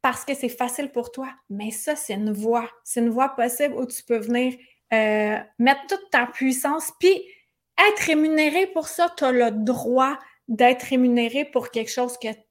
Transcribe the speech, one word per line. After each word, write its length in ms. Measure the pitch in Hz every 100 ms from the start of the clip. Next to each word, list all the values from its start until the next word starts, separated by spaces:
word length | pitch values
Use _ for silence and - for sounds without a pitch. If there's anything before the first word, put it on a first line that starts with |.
parce 240 | 262 247 -
que 80 |
c'est 160 | 269 247
facile 420 | 240 247 247 285
pour 200 | 240 240
toi. 180 | - 262 - _
Mais 220 | 202 214
ça, 240 | 226 - 294
c'est 180 | -
une 180 | 196 214
voie. 380 | 208 214 233 233 -
C'est 180 | - 247
une 80 | 233
voie 200 | 226 269
possible 460 | 269 240 240 285 -
où 100 | 254
tu 180 | -
peux 140 | - 233
venir, 380 | 214 240 254 247 _ _ _
euh, 440 | 226 214 214 208 214 - -
mettre 260 | 240 277 -
toute 220 | 392 -
ta 160 | 254 247
puissance, 640 | - 262 254 285 311 - -
puis 220 | 359 381 - - _ _ _ - 403
être 100 | 415
rémunéré 680 | - 311 311 311 302 330 381
pour 200 | 359 311
ça. 260 | - 349 339
T'as 160 | 269
le 200 | 247 240
droit 680 | 214 214 240 226 254 262 277 - _ -
d'être 360 | 220 247 254
rémunéré 640 | - 254 254 240 233 262 294
pour 260 | 247 220
quelque 200 | 226 226
chose 260 | - 247 247
que 120 | 220 214 _